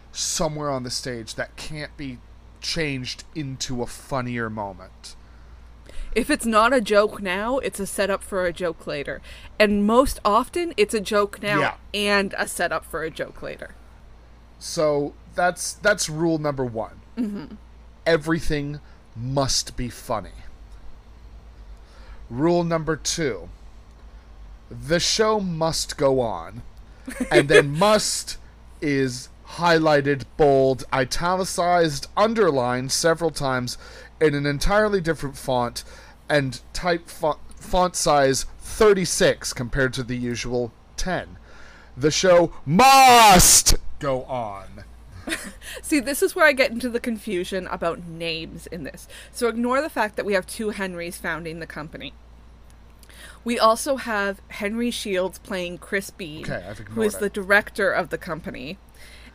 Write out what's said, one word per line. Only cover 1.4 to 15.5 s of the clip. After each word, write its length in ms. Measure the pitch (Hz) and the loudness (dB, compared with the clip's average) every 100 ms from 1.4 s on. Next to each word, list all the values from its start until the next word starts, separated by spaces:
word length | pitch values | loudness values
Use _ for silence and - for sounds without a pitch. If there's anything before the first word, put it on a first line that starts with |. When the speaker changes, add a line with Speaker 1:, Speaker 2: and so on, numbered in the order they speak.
| 123 - | -10 -12
Speaker 1:
can't 400 | - 156 147 - | -12 -12 -12 -12
be 220 | 143 120 - - - - | -12 -12 -16 -20 -20 -12
changed 600 | - 165 156 135 123 - - 170 | -8 -4 -4 -4 -8 -12 -12 -10
into 460 | 139 131 - 123 | -8 -8 -6 -6
a 20 | 113 | -6
funnier 640 | - - 135 123 120 113 | -10 -8 -6 -4 -4 -4
moment. 640 | 110 101 92 92 - - - - - - - - - - - - - | -6 -8 -10 -18 -20 -20 -20 -20 -20 -20 -20 -20 -20 -12 -10 -6 -4
Speaker 2:
If 140 | 247 | -2
it's 140 | 294 233 | -2 0
not 280 | 220 226 | 4 4
a 80 | 262 | 4
joke 400 | 202 208 214 208 | 4 4 2 0
now, 380 | 196 180 220 269 | -6 -4 -4 -4
it's 200 | - - | -4 -6
a 60 | 196 | -6
setup 380 | - 196 196 | -4 -2 -4
for 220 | - 196 180 | -4 -4 -2
a 80 | |
joke 340 | 170 180 160 - | -4 -6 -6 -8
later. 340 | 151 139 139 - - - - | -8 -8 -10 -14 -18 -8 2
And 260 | 214 208 208 | 2 4 4
most 340 | 233 269 - - | 4 4 2 2
often, 480 | 208 254 359 349 - | 2 2 -4 -4 0
it's 160 | 208 | 0
a 80 | 226 | 0
joke 420 | 190 208 208 - | 0 0 0 -2
now 160 | 208 202 | -2 0
Speaker 1:
Yeah. 140 | 127 - - | 0 -4 -8
Speaker 2:
and 400 | 202 202 202 196 - | -4 0 2 0 -4
a 100 | 196 | -6
setup 380 | - 175 160 - | -4 -4 -4 -6
for 180 | 165 | -8
a 80 | 160 | -8
joke 320 | 160 139 - | -8 -10 -10
later. 320 | 139 - - - - - - - - - - - | -14 -12 -16 -18 -20 -20 -20 -20 -20 -20 -20 -18
Speaker 1:
So 560 | - - 156 147 143 - - - | -8 0 2 2 -2 -6 -10 0
that's, 380 | 180 | 0